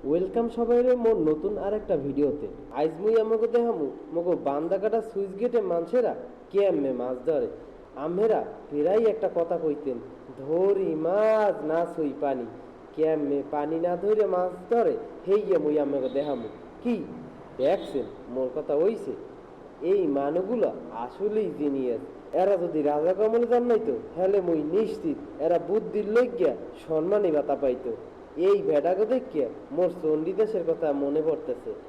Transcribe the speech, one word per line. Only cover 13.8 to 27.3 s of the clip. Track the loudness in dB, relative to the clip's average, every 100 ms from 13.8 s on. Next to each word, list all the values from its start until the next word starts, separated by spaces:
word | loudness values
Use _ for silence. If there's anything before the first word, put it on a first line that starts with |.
| 0 0
ধরে | 2 4 4
মাছ | 2 0 -4 0
ধরে, | 4 4 2 -6 -10 0
হেইয়া | 2 4 2
মুই | 4 2
আমাকে | 2 0 0
দেখামু। | -2 -2 -4 -6 -12 -18 -6
কি | -2 -2 -4 -12 -14 -16 -16 0
দেখছেন, | 2 2 0 -4 -6 -10 -8
মোর | -4 -2 -4
কথা | -2 2
হইছে? | 2 0 -8 -10 -12 -18 -20 -20 -20 -6
এই | 0 2 2
মানুষগুলো | 0 0 0 0 0 0 -2 -10
আসলেই | -8 -10 -4 -2 0 -2 -2
জিনিয়াস। | -2 0 -2 -2 -6 -14 -4 2
এরা | 2 2
যদি | 0 0
রাজা | 2 2 2
কমলে | 2 2 2 4
জন্মাইতো, | 2 4 2 2 -4 -6 0
হেলে | 2 2
মুই | 2 0
নিশ্চিত | 2 0 0 -2 -4 -4 -8 -4
এরা | 0 0 2
বুদ্ধির | -2 0 -4 2
লইগ্যা | 2 2 2 0 0 -10 -16 -2
সম্মানী | -2 2 2 4